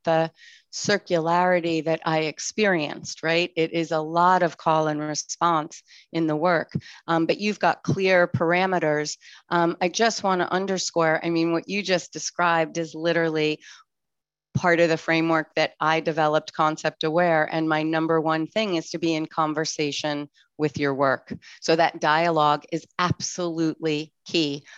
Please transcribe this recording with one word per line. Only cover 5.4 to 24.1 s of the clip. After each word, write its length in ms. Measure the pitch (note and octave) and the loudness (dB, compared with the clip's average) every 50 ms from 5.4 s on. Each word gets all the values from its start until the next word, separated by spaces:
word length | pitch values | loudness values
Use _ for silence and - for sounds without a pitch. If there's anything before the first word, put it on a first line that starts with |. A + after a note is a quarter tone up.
| E3 F3 E3+ D#3 D3+ - - - - _ - - - _ - | 0 0 2 0 -2 -4 -10 -18 -20 _ -20 -20 -18 _ -4
in 140 | E3 E3 | -2 0
the 100 | D#3 D3+ | 0 0
work, 380 | D3+ D#3+ F3+ F3 D3+ - - - - - - - - - | 0 0 2 0 0 -2 -4 -6 -10 -10 -12 -18 -12 -4
um, 180 | D#3+ E3 E3 E3 | -2 0 0 2
but 140 | D#3+ - - | 0 -2 -2
you've 200 | G3+ G#3+ G3+ - | -2 -4 -2 0
got 220 | - E3+ - - - | 0 0 0 0 -2
clear 460 | - - G3 F#3+ F#3+ F#3 F3+ F3 F3 | -4 -2 0 2 4 4 4 4 2
parameters. 880 | - - F3 E3 F3 F3+ F#3+ F#3 F#3 F3 D#3+ D3+ D3 D3+ D3 D3 - - - - - - - - | 2 0 0 0 2 2 2 0 0 0 0 0 0 0 -2 -4 -8 -12 -14 -20 -20 -20 -8 -2
Um, 300 | F3+ E3+ E3+ E3+ E3 - | 0 2 2 2 0 0
I 80 | F#3+ F3+ | -2 -2
just 340 | E3+ - A3+ A3+ G#3+ - - | 0 0 0 0 0 0 0
wanna 240 | G3 F#3 F3+ F3 - | 0 0 0 0 -2
underscore, 760 | - F#3 G3 F#3+ F#3+ F3+ - - - E3+ D#3+ D#3+ D#3 E3 - | -2 -2 -2 -2 -4 -4 -4 -4 0 0 2 2 2 0 0
I 60 | E3+ | -2
mean, 220 | E3+ E3 E3 E3+ E3 | 0 0 0 0 0
what 140 | E3 - | -2 -4
you 160 | - F#3+ G#3 F#3 | -4 -6 -6 -2
just 300 | F3+ F#3 E3+ - - - | -2 -2 -2 -2 -6 -10
described 640 | D#3 - - - - F3 E3+ E3+ E3 D#3+ D3+ - | -10 -10 -8 -4 -2 0 2 2 2 0 -2 -4
is 180 | E3 E3 D#3 D3 | -6 -8 -8 -8
literally 640 | D#3 D#3+ E3+ E3 E3+ E3 E3 D#3 D#3 D3+ D3+ D3+ - - - - - - _ _ _ _ _ _ _ _ _ _ _ _ _ - | -4 -2 0 0 2 0 0 0 0 0 0 -2 -4 -8 -16 -20 -20 -20 _ _ _ _ _ _ _ _ _ _ _ _ _ -4
part 260 | - - F3+ E3+ D#3+ | 0 2 4 4 4
of 100 | E3+ E3 | 4 4
the 80 | D#3+ D#3 | 2 0
framework 560 | - - D#3+ D#3+ D#3+ E3 D#3+ D#3+ D#3 - _ | 0 0 0 2 2 2 2 0 0 -2 _
that 160 | D#3+ D#3 - - - | -2 -2 -2 -2 -2
I 200 | D#3 D#3 D#3+ D#3+ | -2 0 0 0
developed, 520 | D#3 E3 D#3 D#3+ D#3 D3+ D3+ D#3 D#3 - - | 0 -2 0 0 2 2 2 0 -2 -2 -2
Concept 500 | - D#3+ D#3 D#3 - - D#3 - - - | 0 0 0 0 -2 -4 -6 -4 -4 -4
Aware, 460 | D#3+ D#3 E3+ F3+ F3 E3 D#3 D#3 - | -2 0 2 2 2 2 2 2 0
and 180 | - E3 D#3+ D#3+ | 0 -2 0 0
my 140 | D#3 D#3 D#3 | 0 0 0
number 380 | D#3+ D#3+ D#3+ D#3+ E3 E3 D#3+ | 0 0 0 0 0 0 0
one 260 | D3+ D#3+ D#3+ D#3+ D#3+ | 0 0 0 -2 -2
thing 300 | D#3 - G#3+ A3 G3+ F3+ | -4 -4 -4 -2 -2 -2
is 140 | D#3+ D#3+ - | -4 -4 -6
to 80 | - D#3+ | -6 -4
be 160 | E3+ E3 D#3+ | -2 0 0
in 120 | D#3 D#3 | -2 -4
conversation 1040 | D#3 - - D#3+ D3+ D3+ D3+ D#3+ D3+ - - D#3 C#3+ C#3 - - D3+ D3 C#3+ D3 - _ _ _ _ _ | -4 -2 -2 -2 0 0 -2 -4 -4 -4 -4 -4 -4 -4 -4 -4 -4 -4 -4 -6 -10 _ _ _ _ _
with 220 | - D3+ D3 - D3 | -4 -2 -2 -2 -2
your 160 | D3 C#3+ C3+ | -2 -2 0
work. 380 | C3 C#3+ C3+ B2+ - - - - - - - - - | 2 2 2 0 0 -4 -10 -16 -16 -16 -20 -20 -6
So 140 | - - E3 | 0 2 2
that 260 | D#3+ E3 - - E3 | 4 2 2 0 0
dialogue 640 | F3 D3+ D3+ D#3+ E3+ E3+ E3 D#3 D3+ D3 D3 D3 - - | 0 2 2 4 2 2 2 4 4 4 2 0 -2 -6
is 160 | E3+ D#3 - - _ - | -8 -8 -8 -8 _ -2
absolutely 1120 | F3+ F3 - - - - - - F3+ E3+ E3 D#3+ E3 D#3+ - - D#3+ D#3+ D3+ D3 D#3 D#3 | -2 -2 -2 -2 -6 -8 -6 -6 -6 -4 -2 -2 -2 -2 -2 -2 -2 -2 -2 -2 -4 -8